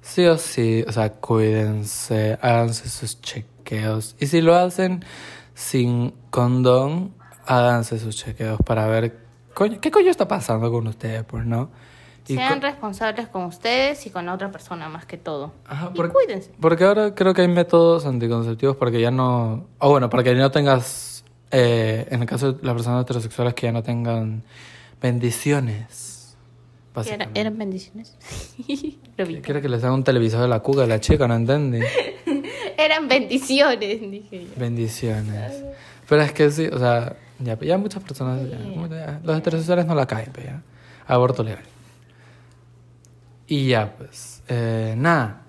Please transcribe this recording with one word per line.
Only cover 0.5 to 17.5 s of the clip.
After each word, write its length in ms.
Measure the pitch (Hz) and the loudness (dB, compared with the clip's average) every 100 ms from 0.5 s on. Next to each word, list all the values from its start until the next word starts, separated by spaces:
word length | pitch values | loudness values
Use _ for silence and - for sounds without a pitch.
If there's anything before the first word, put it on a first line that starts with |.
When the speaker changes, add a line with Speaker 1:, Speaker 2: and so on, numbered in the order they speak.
| - 113 113 113 | 0 2 2 0
Speaker 1:
o 40 | |
sea, 200 | 113 107 | 0 -2
cuídense, 1300 | - - 113 107 110 107 107 104 - - 110 107 107 | -4 0 2 4 2 0 -2 -6 -8 -4 0 0 0
háganse 480 | 127 117 117 113 123 | 2 2 2 -2 -8
sus 320 | - 110 - | -10 -10 -10
chequeos. 960 | - - 110 - - 107 110 110 107 - | -12 -12 -14 -20 -8 -4 -2 -4 -6 -6
Y 80 | 139 | 0
si 140 | 165 | 4
lo 140 | 160 | 6
hacen 500 | 175 180 180 185 180 - - - - - | 6 4 0 0 -2 -8 -18 -18 -20 -20
sin 580 | - - 131 120 120 120 - - | -12 -2 0 2 0 -2 -6 -6
condón, 840 | - 123 127 127 127 135 165 190 - - - | 0 2 4 6 4 2 -2 -6 -12 -20 -16
háganse 540 | - 127 120 120 113 113 | 0 4 4 2 0 -6
sus 160 | 110 107 | -6 -8
chequeos 420 | - - 110 107 | -12 -8 -6 -4
para 220 | - 110 110 | -2 0 2
ver, 300 | 113 113 - - _ _ | 0 -2 -6 -20 _ _
coño, 260 | - 214 214 | -2 -2 0
¿qué 120 | 311 | 2
coño 180 | 415 370 | 4 4
está 180 | 339 180 | 2 0
pasando 440 | 196 123 113 117 | -2 -2 0 0
con 160 | 117 113 | -2 -4
ustedes, 360 | 107 117 113 | -6 -8 -8
pues, 200 | 113 113 | -8 -6
no? 240 | 117 117 127 - - - - - - | -2 -2 -4 -12 -20 -20 -20 -20 -8
Y 80 | |
Speaker 2:
Sean 240 | 180 262 277 | -4 -2 -2
Speaker 1:
co- 60 | 277 | -4
Speaker 2:
responsables 600 | 277 214 196 220 214 226 | -6 -10 -4 -4 -4 -8
con 160 | 190 | -8
ustedes 600 | 175 170 226 247 269 277 | -8 -6 -2 0 0 -2
y 40 | 220 | -10
con 160 | 185 175 | -10 -8
la 60 | |
otra 180 | 190 196 | -6 -8
persona 380 | 190 - 170 156 | -10 -14 -12 -12
más 160 | 160 | -14
que 120 | - 165 | -16 -14
todo. 360 | 170 147 151 - - | -8 -8 -10 -14 -12
Speaker 1:
Ajá, 220 | 143 175 | -8 -6
Speaker 2:
Y 40 | 175 | -4
Speaker 1:
por-, 140 | 170 | 2
Speaker 2:
cuídense. 400 | 269 240 196 - - | 2 2 -2 -10 0
Speaker 1:
porque 240 | 160 165 | 2 6
ahora 320 | 190 208 214 | 6 6 2
creo 180 | 202 190 | 2 2
que 80 | 185 | 4
hay 60 | |
métodos 580 | 180 | 4